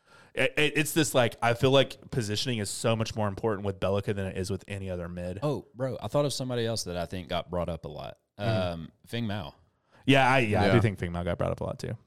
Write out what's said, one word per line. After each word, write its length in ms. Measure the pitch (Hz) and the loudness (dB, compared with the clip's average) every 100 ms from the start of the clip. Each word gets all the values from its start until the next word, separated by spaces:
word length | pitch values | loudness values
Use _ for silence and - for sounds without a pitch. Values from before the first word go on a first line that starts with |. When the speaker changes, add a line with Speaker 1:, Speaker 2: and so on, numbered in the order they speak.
| _ - - | _ -20 -8
Speaker 1:
it, 180 | - 135 - | -2 0 2
it, 160 | 151 151 | 2 2
it's 140 | 151 | 0
this, 220 | 165 151 | 2 2
like, 220 | 139 117 - | 4 2 2
I 140 | 117 | 0
feel 160 | 117 131 | 2 6
like 400 | 135 131 - - | 6 4 -2 -8
positioning 480 | 135 104 104 135 117 | -4 -2 -2 -2 -2
is 120 | 101 | -4
so 260 | - 123 113 | -2 0 0
much 180 | 110 | 0
more 140 | 113 104 | -2 -2
important 360 | 95 113 98 | -2 -2 -2
with 140 | 101 92 | -2 -2
Bellica 360 | 92 101 107 | 0 0 0
than 120 | 98 95 | -2 -4
it 100 | 95 | -4
is 140 | 95 | -4
with 140 | 95 - | -4 -6
any 240 | 101 95 | -8 -6
other 180 | 90 85 | -6 -8
mid. 300 | 87 90 90 | -8 -8 -4
Speaker 2:
Oh, 220 | - 117 - | -4 -4 -8
bro, 220 | 117 131 110 | -8 -6 -6
I 60 | 104 | -4
thought 160 | 147 | -2
of 80 | 147 | 0
somebody 340 | - 127 120 113 | -2 -4 -2 -2
else 160 | 113 | -2
that 120 | 90 87 | -4 -4
I 100 | 85 | -4
think 220 | 92 82 | -6 -4
got 220 | 87 78 | -4 -2
brought 180 | 87 85 | -4 -4
up 160 | 80 | -6
a 40 | 76 | -10
lot. 280 | 73 - - _ - | -12 -12 -14 _ -6
Speaker 1:
Mm-hmm. 320 | 101 92 90 | -2 0 0
Speaker 2:
Um, 160 | 85 80 _ - | -4 -10 _ -10
Feng 200 | 117 113 | -6 -4
Mao. 260 | 104 71 - _ _ _ _ | -6 -8 -14 _ _ _ _
Speaker 1:
Yeah, 240 | - 135 127 | 4 6 8
I, 120 | 135 | 6
yeah, 220 | 113 98 | 4 4
I 60 | 98 | 4
do 40 | |
Speaker 3:
Yeah. 60 | 117 | 6
Speaker 1:
think 180 | 117 92 | 4 0
Feng 140 | 87 | -4
Mao 100 | 85 | -4
got 160 | 87 87 | -4 -2
brought 140 | 90 | -2
up 80 | 85 | -2
a 40 | |
lot 140 | - - | -6 -6
too. 180 | - - | -8 -10